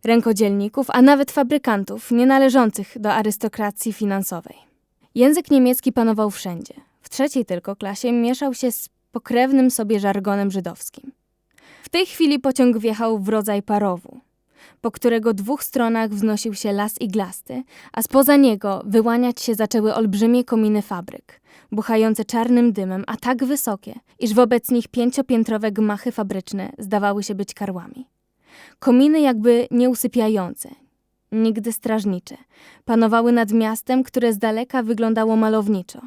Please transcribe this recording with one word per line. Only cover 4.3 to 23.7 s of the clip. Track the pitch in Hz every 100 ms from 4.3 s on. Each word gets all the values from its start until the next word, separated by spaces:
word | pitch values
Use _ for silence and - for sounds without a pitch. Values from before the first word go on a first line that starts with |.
| - - - _ _ _ _ _ -
Język | 254 302 -
niemiecki | 277 247 254 -
panował | - 226 214 214
wszędzie. | 196 190 170 - - _ _
W | -
trzeciej | - 285 269 233
tylko | 180 185 202
klasie | 196 202 247
mieszał | 240 233 254 277
się | 247 254
z | - - _ _
pokrewnym | 233 - 240 262 269 254
sobie | 247 214 214
żargonem | 196 202 196 202 196
żydowskim. | 190 180 - - - 269 - _ _ _ _ _ -
W | -
tej | 339 370
chwili | - 320 285
pociąg | 269 262 247 226
wjechał | 220 214 226 220
w | 196
rodzaj | 220 208 202
parowu, | 202 208 202 180 - - _ _ _ _ - _
po | 233
którego | - 247 233 220
dwóch | 202 202 285
stronach | - 269 233 226 220
wznosił | 208 220 208 233
się | 196 214
las | 202 208 -
iglasty, | 240 202 185 - - 254 262 - -
a | -
spoza | 226 269 269 285
niego | 269 214 202 196 -
wyłaniać | 208 226 233 247 240
się | - 214
zaczęły | 214 226 214
olbrzymie | - 220 196 226 240
kominy | 247 226 214 208
fabryk, | 202 185 180 - _ - _ _ _
buchające | 208 214 220 220 214 214
czarnym | 240 233 240 240
dymem, | 202 190 185 202
a | 220
tak | 247 254 262
wysokie, | 285 -